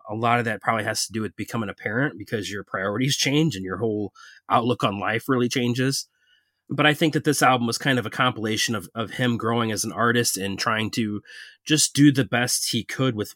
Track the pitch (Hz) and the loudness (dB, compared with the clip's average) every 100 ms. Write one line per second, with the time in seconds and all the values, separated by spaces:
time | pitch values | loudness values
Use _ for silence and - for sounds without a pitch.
0 | 110 107 117 120 117 104 - 113 107 110 | -10 -2 2 2 0 -2 -2 0 -2 -4
1 | - 110 107 - 107 117 101 - 98 110 | -4 -4 -6 -6 -6 -4 -6 -6 -4 -2
2 | 147 - 101 113 92 98 95 101 101 104 | -2 -4 -6 -6 -6 -10 -8 -4 -2 0
3 | 135 - 139 147 160 98 95 92 113 104 | 0 0 2 2 2 0 -6 -2 0 0
4 | 101 - - - - 120 120 120 120 101 | -4 -10 -20 -20 0 2 2 0 0 0
5 | 98 113 - 127 120 135 120 120 131 139 | -2 -2 0 2 2 0 0 0 0 -2
6 | - _ _ _ _ _ - 139 147 143 | -8 _ _ _ _ _ -8 2 2 4
7 | 160 143 156 139 135 123 117 - 143 127 | 2 2 0 4 4 4 2 0 0 0
8 | 110 - 127 110 107 110 - 110 90 113 | -2 0 0 0 -2 0 0 -2 -4 -8
9 | 107 - 127 117 110 117 113 104 113 98 | -6 -2 -2 0 0 0 0 -2 -4 0
10 | 117 120 117 92 98 98 117 110 107 120 | 2 4 2 -2 -4 -2 -2 0 -2 -2
11 | 107 104 - - - - - 151 - 139 | -2 -4 -10 -20 -20 -16 0 2 2 6
12 | 147 135 113 120 123 - - 117 - - | 6 6 0 0 0 -2 -2 -4 -4 -2
13 | 131 107 101 | -2 -2 -6